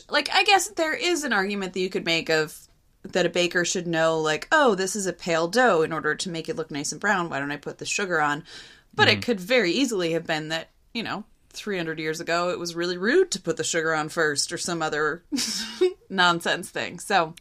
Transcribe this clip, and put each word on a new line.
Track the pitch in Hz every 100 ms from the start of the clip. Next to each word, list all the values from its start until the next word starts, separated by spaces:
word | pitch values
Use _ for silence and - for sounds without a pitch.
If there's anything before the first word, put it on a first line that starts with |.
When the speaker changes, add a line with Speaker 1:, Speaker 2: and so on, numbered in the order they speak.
| -
Speaker 1:
like, | 285 294
I | 381 415
guess | 381 -
there | - 320
is | - 349 330 285
an |
argument | 208 190 202 185
that | 185
you | 185
could | 190 175
make | 165 156
of | 160 156 - - _ _ _ 190
that | 185 175
a |
baker | 175 175 180 170
should | 196 170
know, | 160 160 160
like, | 156 156 -
"Oh, | 311 269 202
this | 190 220
is | 185
a |
pale | 170 180 165 170
dough. | 220 254 160
In | 156
order | 160 151 147
to | 190
make | 165 160
it | 156
look | 160
nice | 147 151
and | 151
brown, | 202 196 170
why | 135
don't | 143
I | 143
put | 160 -
the | 151
sugar | - 196 165
on?" | 147 147 - - - - _
But | - 339
it | 208
Speaker 2:
Mm-hmm. |
Speaker 1:
could | 202 208
very | 180 254 180
easily | 185 277 202 170
have | 165 165
been | 156 156
that, | 160 - _ _
you | 233
know, | 151 165 - _ _
three | - 214 190
hundred | 160 156
years | 156 160
ago, | 165 170 175
it | -
was | 170 165
really | 175 180
rude | 202 339 370
to | -
put | - 160
the | 156
sugar | 170 160
on | 156 151
first | 170 156 143 -
or | 170
some | - 170
other | 156 151 151 170 - 269 226 202 220
<laughs> | - 370 370 -
nonsense | 190 180 170 208 156 175
thing. | 156 113 175
So, | - 196 160 165